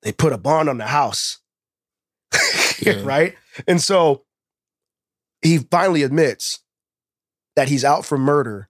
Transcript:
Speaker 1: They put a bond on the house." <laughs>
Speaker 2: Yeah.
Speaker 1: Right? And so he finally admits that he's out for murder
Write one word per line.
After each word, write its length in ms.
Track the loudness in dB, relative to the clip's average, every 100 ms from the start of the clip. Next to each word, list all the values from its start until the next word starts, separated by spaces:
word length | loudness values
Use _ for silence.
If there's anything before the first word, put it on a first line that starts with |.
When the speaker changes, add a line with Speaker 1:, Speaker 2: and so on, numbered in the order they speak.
Speaker 1:
They 80 | -10
put 200 | -2 0
a 60 | 0
bond 300 | 0 0 0
on 100 | -2
the 80 | -4
house." 520 | -2 -2 -4 -8 -10 _ _ _ _ _ _ _ _ _
<laughs> 80 | -2 -2 0 -4 -2
Speaker 2:
Yeah. 220 | -2 -2
Speaker 1:
Right? 320 | -2 0 0 -2 _ -12 0
And 120 | 0
so 440 | 2 2 2 0 _ _ _ _ _ _ _ _ _ _ _ _
he 160 | 2 2
finally 440 | 2 2 2 2
admits 560 | 0 2 2 0 -8 -10 _ _ _ _ _ _ _ _ _
that 140 | -2 0
he's 160 | 0
out 200 | 2 0
for 140 | 0 -2
murder 500 | 0 0 -2 -8 -16